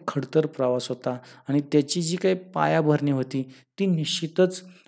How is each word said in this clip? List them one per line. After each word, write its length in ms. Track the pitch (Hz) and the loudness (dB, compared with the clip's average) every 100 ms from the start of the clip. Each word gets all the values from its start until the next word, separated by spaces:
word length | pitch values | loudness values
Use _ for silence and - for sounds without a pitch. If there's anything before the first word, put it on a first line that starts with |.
| - | -4
खडतर 380 | 143 139 156 156 | -6 0 0 0
प्रवास 420 | 151 127 123 - | -2 0 0 -2
होता 300 | 123 131 127 - - - | -6 -4 -6 -10 -18 -2
आणि 140 | 143 | -2
त्याची 400 | 143 151 139 180 | 2 2 2 -2
जी 160 | 165 180 | -2 0
काही 180 | 190 185 | 0 0
पायाभरणी 760 | - 160 151 160 151 147 143 | -2 -2 2 2 4 2 2
होती, 420 | 135 131 135 131 - _ - | -2 -2 -4 -6 -12 _ -4
ती 60 | 196 | 0
निश्चितच 800 | 165 151 - 160 165 185 185 - - | 0 0 -4 -4 2 2 2 -14 -20